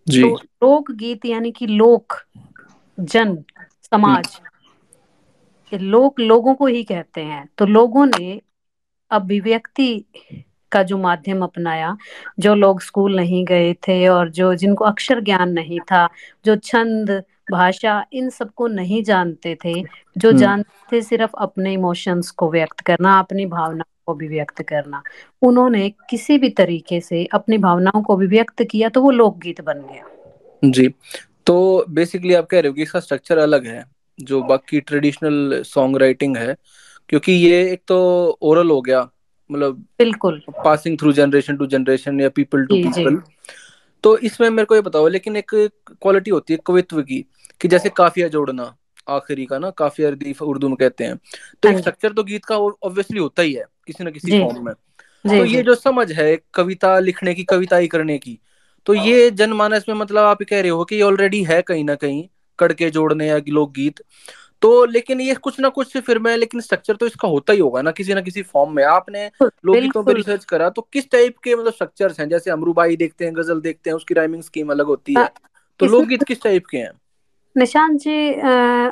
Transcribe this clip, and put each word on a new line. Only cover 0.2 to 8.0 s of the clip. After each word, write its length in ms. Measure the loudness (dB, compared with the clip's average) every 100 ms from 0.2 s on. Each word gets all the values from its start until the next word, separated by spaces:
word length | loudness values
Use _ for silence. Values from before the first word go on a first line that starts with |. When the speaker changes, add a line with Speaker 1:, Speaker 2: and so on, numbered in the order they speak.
Speaker 2:
तो 140 | 4 2
लोकगीत 880 | -8 _ 2 2 0 -10 -10 -8
यानी 260 | -6 -6 -6
कि 160 | -8 -4
लोक, 480 | 2 4 4 0 -14 -16 -20 -20 _ -20 _ _ -14
जन, 440 | -2 0 0 -4 -12 _ -20 _
समाज, 340 | _ 2 2 2
Speaker 1:
हम्म। 320 | -2 -14 -20 _ _ _ _ _ _ _ _ _ _ _ _
Speaker 2:
ये 60 | -8
लोक 420 | 0 2 2 2
लोगों 340 | 2 4 4
को 120 | 0 0
ही 180 | -2
कहते 360 | -4 -8 -10 -12
हैं। 280 | -12 -12 -12 -2
तो 80 | 2
लोगों 400 | 4 4 4